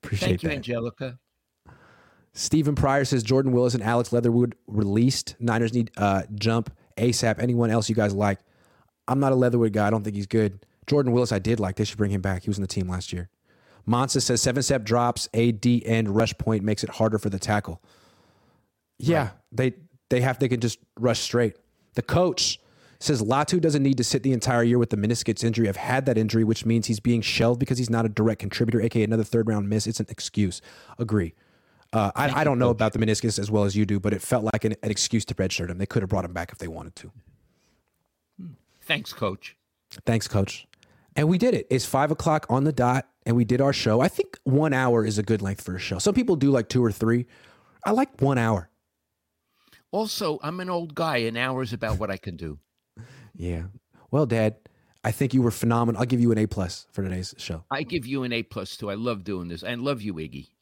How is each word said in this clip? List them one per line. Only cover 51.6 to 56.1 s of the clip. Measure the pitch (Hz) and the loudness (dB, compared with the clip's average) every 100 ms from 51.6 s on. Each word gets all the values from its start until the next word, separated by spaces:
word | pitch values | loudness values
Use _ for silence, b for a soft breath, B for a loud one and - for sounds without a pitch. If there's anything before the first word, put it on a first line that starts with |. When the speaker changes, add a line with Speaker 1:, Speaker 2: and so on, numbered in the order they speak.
Speaker 2:
is | 123 | -4
about | 101 110 101 | -4 -4 -4
what | 104 | -4
I | 95 | -6
can | - 85 | -8 -10
do. | 82 73 _ _ _ - 113 B B | -10 -12 _ _ _ -20 -20 B B
Speaker 1:
Yeah. | - 87 85 87 101 _ b b | -10 -6 -6 -8 -14 _ b b
Well, | 135 139 | 0 2
Dad, | 113 107 107 _ b b b | 2 0 -2 _ b b b
I | - | -6
think | - 139 | 0 2
you | 131 | 2
were | 120 | 2
phenomenal. | - 117 117 117 107 | 0 0 2 2 0
I'll | |
give | 123 | 0